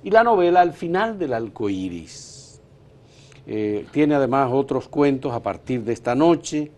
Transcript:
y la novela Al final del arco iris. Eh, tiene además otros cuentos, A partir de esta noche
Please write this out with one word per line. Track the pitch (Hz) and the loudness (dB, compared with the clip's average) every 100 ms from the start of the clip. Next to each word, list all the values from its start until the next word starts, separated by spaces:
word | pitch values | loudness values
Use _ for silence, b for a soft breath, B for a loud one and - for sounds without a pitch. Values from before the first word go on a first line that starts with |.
y | - | 6
la | 220 | 4
novela | 233 214 175 180 | 6 4 4 4
Al | 175 | 4
final | 175 170 180 226 208 | 0 -4 -2 -2 -4
del | 151 | -4
arco | 117 113 - 104 | -4 -6 -6 -4
iris. | 95 92 87 80 - - - - - _ _ - - b b b b - | -4 -6 -8 -14 -18 -20 -20 -20 -20 _ _ -20 -20 b b b b -10
Eh, | 107 107 104 - | -4 -4 -4 -4
tiene | 143 151 147 | 0 2 2
además | 131 135 131 | 2 0 2
otros | 131 139 131 - | 0 0 -4 -4
cuentos, | - 143 131 135 | 0 2 0 -4
A | 117 | -6
partir | 104 92 - 127 | -6 -8 -6 -6
de | 107 | -4
esta | 117 120 123 | -4 -2 2
noche | 165 165 - 151 151 | 4 2 -2 -6 -6